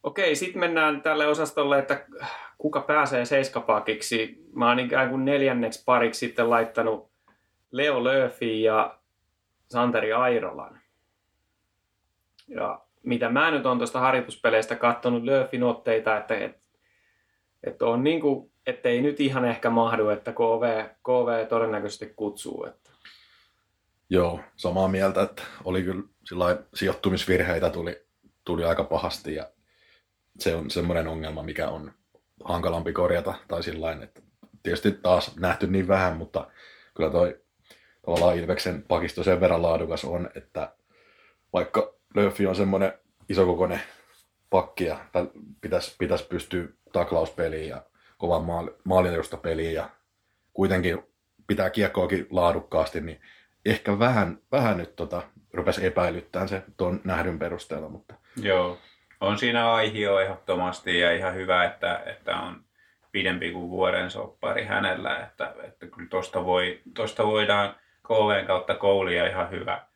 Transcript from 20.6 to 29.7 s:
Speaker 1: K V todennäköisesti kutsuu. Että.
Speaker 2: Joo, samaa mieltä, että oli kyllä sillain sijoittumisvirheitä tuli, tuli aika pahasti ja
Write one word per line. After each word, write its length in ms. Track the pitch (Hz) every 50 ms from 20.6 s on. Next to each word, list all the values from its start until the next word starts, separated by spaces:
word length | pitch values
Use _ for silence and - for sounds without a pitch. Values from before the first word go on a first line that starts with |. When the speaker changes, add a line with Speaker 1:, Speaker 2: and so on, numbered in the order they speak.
| 120 117 110 110 110 - - _
Speaker 1:
K 60 | _ 127
V 380 | 127 123 120 117 117 113 110 -
todennäköisesti 640 | 117 117 113 110 107 104 101 104 - - 107 - -
kutsuu. 480 | - 107 104 - - - - - - -
Että. 260 | - - _ _ _ _ _ _ - - _ _ _ _ _ _ _ _ _ _ _ _ _ _ _ _ _ _ _
Speaker 2:
Joo, 300 | 92 90 87 87 87 82 - - _
samaa 320 | - - 90 87 95 95 95
mieltä, 340 | 95 95 98 95 95 95
että 200 | 98 - - - - - - - -
oli 180 | - 92 95
kyllä 200 | 92 92 95 95 101 - _ _ _
sillain 340 | - 87 90 90 87 90 - - _ -
sijoittumisvirheitä 960 | - 98 95 85 - - 101 92 92 - - 92 87 85 87 85 82 85 82
tuli, 360 | - 87 82 87 - - _ _ _ _ _ _ _ _ _
tuli 200 | - 85 82 85
aika 200 | 82 82 - -
pahasti 500 | - 80 76 - 82 - - - 82 78
ja 160 | 73 - - _ _ _ _